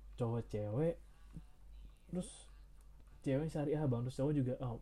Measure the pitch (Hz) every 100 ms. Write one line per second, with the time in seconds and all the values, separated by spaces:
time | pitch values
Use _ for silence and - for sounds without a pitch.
0 | - - 117 117 - 104 104 120 165 165
1 | - - - - - - - - - -
2 | - 175 - - - - - - - -
3 | - - 143 135 156 160 147 151 147 120
4 | 123 - 139 147 127 131 127 113